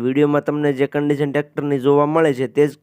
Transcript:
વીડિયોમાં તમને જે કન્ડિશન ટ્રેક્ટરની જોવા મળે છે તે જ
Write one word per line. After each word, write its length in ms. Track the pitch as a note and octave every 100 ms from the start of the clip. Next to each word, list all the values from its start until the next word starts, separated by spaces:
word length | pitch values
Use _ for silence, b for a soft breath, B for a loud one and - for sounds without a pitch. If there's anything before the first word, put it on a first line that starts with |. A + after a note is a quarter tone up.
વીડિયોમાં 400 | B2 C3+ D3 D3 C#3+
તમને 240 | D3 D3 C3
જે 80 | C#3
કન્ડિશન 360 | D3 D3 C#3+ D3
ટ્રેક્ટરની 480 | C#3+ D3 D3 C#3+ C#3
જોવા 220 | C3+ C#3+ D3
મળે 240 | D#3+ D#3+ B2+
છે 80 | B2+
તે 140 | C#3 D3
જ 40 | D3